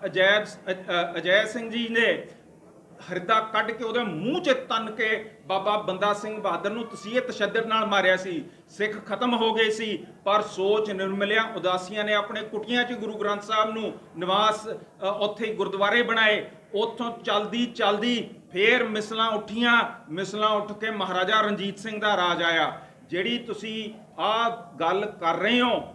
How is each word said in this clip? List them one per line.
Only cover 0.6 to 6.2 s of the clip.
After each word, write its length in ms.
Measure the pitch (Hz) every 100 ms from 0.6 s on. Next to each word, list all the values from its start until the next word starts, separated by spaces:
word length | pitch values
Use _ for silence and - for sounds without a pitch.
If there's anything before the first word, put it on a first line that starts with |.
| 190
ਅ-, 440 | 185 - 175 175 170
ਅਜੈ 280 | 170 196
ਸਿੰਘ 260 | 220 240 226
ਜੀ 180 | 233 226
ਨੇ 380 | 233 220 151 - - - - - - - - -
ਹਿਰਦਾ 300 | 180 180 220
ਕੱਢ 300 | 220 214 226
ਕੇ 140 | 226
ਉਹਦੇ 160 | 220 240
ਮੂੰਹ 400 | 214 156 220 349
'ਚ 100 | 311
ਤਨ 400 | 254 - 226 220
ਕੇ 400 | 214 220 220 - - -
ਬਾਬਾ 320 | 190 202 208
ਬੰਦਾ 340 | - 185 208
ਸਿੰਘ 300 | 202